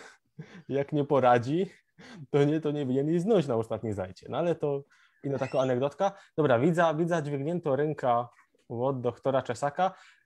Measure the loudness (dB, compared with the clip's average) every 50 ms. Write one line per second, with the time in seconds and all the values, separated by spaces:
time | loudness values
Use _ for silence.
0 | -18 -20 -20 _ _ _ _ -20 -20 -20 -20 -18 -8 -4 -2 -2 -2 0 0 -2
1 | 2 2 4 4 6 6 6 6 4 0 -2 -2 -2 -4 -8 _ _ _ _ -20
2 | -20 -20 -18 -18 -6 0 2 4 4 4 2 0 -2 -2 -2 -2 -2 -2 0 0
3 | 0 0 0 0 2 2 2 2 2 2 0 -2 -2 -2 -6 -6 -4 -4 -4 -4
4 | -6 -8 -10 -14 -12 -8 -6 -2 -2 -2 -2 -2 -2 -2 -4 -4 -6 _ _ _
5 | _ _ _ _ -6 -6 -4 -4 -4 -2 0 0 0 0 0 0 -2 -2 -2 -2
6 | -2 -4 -4 -8 -16 _ _ 0 2 4 4 4 4 4 4 4 2 2 2 0
7 | -2 -2 -2 -2 -2 -4 -4 -4 -4 -4 -4 -2 -2 0 0 0 0 -2 -2 -2
8 | 0 0 0 0 -2 -4 _ _ _ _ _ _ _ -10 -6 -4 -2 -2 -2 -2
9 | -4 -4 -4 -2 -2 0 0 0 -2 -2 -4 -4 -4 -4 -2 -2 -2 -2 -2 -8
10 | -16 -20 _ _ _